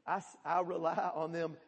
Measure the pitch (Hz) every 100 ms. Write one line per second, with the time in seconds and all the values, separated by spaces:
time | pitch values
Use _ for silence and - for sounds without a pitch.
0 | - 190 - - 147 175 180 175 165 175
1 | 180 156 160 170 160 151